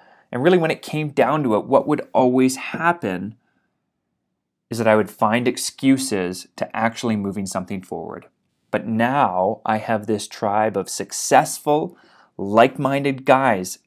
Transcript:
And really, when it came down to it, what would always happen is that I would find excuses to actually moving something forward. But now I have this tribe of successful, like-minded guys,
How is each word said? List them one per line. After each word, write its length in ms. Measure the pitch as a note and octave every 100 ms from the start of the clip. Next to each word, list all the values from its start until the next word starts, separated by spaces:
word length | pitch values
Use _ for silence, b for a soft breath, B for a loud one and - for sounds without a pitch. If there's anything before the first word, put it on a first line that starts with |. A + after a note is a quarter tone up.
| b b b
And 120 | B2
really, 140 | D#3 F#3
when 140 | D#3+
it 100 | -
came 280 | - D#3 D3+
down 340 | C3+ B2 D#3
to 120 | B2+ G#2
it, 100 | A2+
what 220 | C3 C#3+
would 200 | D3 -
always 420 | - B2+ C3 C3 C3
happen 800 | - - E3+ E3+ G#2 F2+ G2 - _ _ _ _ _ _ _ _ _ _ _ _ -
is 80 | A2+
that 100 | A2
I 80 | G#2+
would 140 | G2
find 380 | - A2 A#2+ B2
excuses 1000 | A#2+ - - C3+ C3+ C3 G2 F2+ F#2 - -
to 200 | - A2
actually 400 | A2+ - A#2+ G#2+
moving 300 | G2 G2+ F#2+
something 360 | F#2+ F#2 G2
forward. 460 | - E2+ E2 - - _ _ _ _
But 140 | - -
now 760 | A2 A#2+ C#3+ A2 F#2 F#2+ A2 -
I 120 | A2
have 280 | - A2 G#2+
this 220 | G#2 -
tribe 500 | - G#2+ G#2 A2 G2
of 120 | F#2
successful, 1080 | - F#2+ - - C3+ D#3 - D3 D3+ F3 b b b b -
like-minded 880 | G2 G#2+ C3 C3 C#3 C#3 C#3 C3 C3+
guys, 540 | C3 C3+ G2 F#2 -